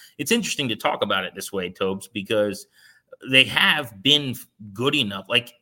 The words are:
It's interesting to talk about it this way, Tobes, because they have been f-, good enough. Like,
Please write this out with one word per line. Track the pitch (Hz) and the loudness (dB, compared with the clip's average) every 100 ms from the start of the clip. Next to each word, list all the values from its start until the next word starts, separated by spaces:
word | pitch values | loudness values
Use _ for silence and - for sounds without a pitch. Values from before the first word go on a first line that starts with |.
| - - | -16 -8
It's | 139 | 0
interesting | 233 196 - 135 | 0 0 -2 -4
to | |
talk | 107 151 - | -2 -2 0
about | 104 98 | 0 0
it | 90 95 | -2 -6
this | - | -8
way, | 98 90 | -6 -6
Tobes, | 92 95 98 - | -2 -2 -2 -6
because | 107 98 107 104 101 - _ - _ _ - 120 | -8 -2 2 2 -2 -10 _ -20 _ _ -16 2
they | 131 | 4
have | 127 151 196 160 143 98 | 4 4 2 2 -2 -2
been | 113 147 139 | 4 4 2
f-, | 120 - - 107 | -6 -10 -18 -14
good | 98 131 | -4 0
enough. | 147 110 98 95 | 0 0 -4 0
Like, | 123 - - | 0 0 -8